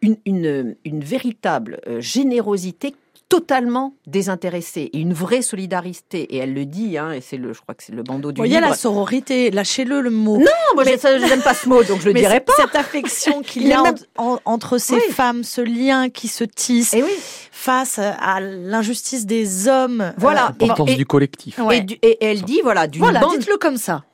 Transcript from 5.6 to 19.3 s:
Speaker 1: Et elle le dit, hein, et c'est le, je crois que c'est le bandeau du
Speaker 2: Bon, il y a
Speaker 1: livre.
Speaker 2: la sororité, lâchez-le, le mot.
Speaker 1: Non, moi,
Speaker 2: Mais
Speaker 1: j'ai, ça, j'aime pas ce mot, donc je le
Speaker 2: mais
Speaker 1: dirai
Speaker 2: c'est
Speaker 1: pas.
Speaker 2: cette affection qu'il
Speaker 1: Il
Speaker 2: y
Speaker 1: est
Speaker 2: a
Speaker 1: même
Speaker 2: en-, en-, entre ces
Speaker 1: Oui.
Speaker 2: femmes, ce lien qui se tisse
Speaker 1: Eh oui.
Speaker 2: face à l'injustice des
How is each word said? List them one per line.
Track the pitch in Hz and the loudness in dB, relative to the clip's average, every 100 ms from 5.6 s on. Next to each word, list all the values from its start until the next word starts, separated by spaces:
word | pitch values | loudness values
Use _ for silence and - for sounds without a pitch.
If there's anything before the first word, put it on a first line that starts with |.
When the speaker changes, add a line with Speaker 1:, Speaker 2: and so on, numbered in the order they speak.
| 190 185 180 175 - 175 - 131 | -6 -6 -8 -14 -10 -8 -6 -6
Speaker 1:
Et | |
elle | 131 | -6
le | 135 143 | -6 -6
dit, | 175 220 151 | -6 -6 -6
hein, | 156 | -6
et | 143 | -10
c'est | - 131 | -10 -10
le, | 123 | -10
je | 113 | -12
crois | - | -16
que | - | -18
c'est | - | -14
le | 117 | -12
bandeau | 120 135 147 | -8 -8 -6
du | 143 | -2
Speaker 2:
Bon, | 226 | 2
il | |
y | 320 | 2
a | |
Speaker 1:
livre. | 320 | 2
Speaker 2:
la | - | 0
sororité, | 226 202 196 254 - 254 240 | 0 -2 -2 -2 -2 0 0
lâchez-le, | 196 190 - 254 285 | 0 -2 -4 -2 -2
le | 247 | 0
mot. | 220 214 214 | 0 2 6
Speaker 1:
Non, | 339 659 622 311 | 6 4 2 4
moi, | 262 | 4
Speaker 2:
Mais | |
Speaker 1:
j'ai, | 254 | 4
ça, | 285 262 | 4 4
j'aime | 285 269 | 4 2
pas | 285 254 | 2 2
ce | 247 | 4
mot, | 247 | 4
donc | 220 190 | 4 2
je | 190 | 2
le | |
Speaker 2:
mais | 190 | 4
Speaker 1:
dirai | 190 240 | 4 4
Speaker 2:
c'est | |
Speaker 1:
pas. | 254 571 | 4 4
Speaker 2:
cette | - 294 | 4 0
affection | 285 294 262 - 311 285 | -2 -4 -4 -2 0 -2
qu'il | 277 247 | -2 0
Speaker 1:
Il | 269 | 4
Speaker 2:
y | |
Speaker 1:
est | |
Speaker 2:
a | 262 | 4
Speaker 1:
même | 262 - - - | 4 0 -6 -6
Speaker 2:
en-, | 233 247 | -2 -2
en-, | - | -2
entre | 226 - 247 | -4 0 -2
ces | - | 2
Speaker 1:
Oui. | 254 427 | 2 2
Speaker 2:
femmes, | - 247 240 | 2 0 0
ce | 226 - | -6 -4
lien | 233 233 262 262 254 | -4 0 2 2 0
qui | - 226 | -4 -8
se | - | -6
tisse | 233 - - 240 240 | -6 -4 0 2 2
Speaker 1:
Eh | 226 | 2
oui. | 311 381 - - - | 0 -2 -8 -18 -20
Speaker 2:
face | - - 254 262 - | -8 -2 0 -2 -4
à | 202 - 190 190 | -4 -4 -2 -2
l'injustice | 196 190 180 226 214 233 - 262 | -4 -10 -4 -2 -2 -4 -6 -6
des | 202 | -2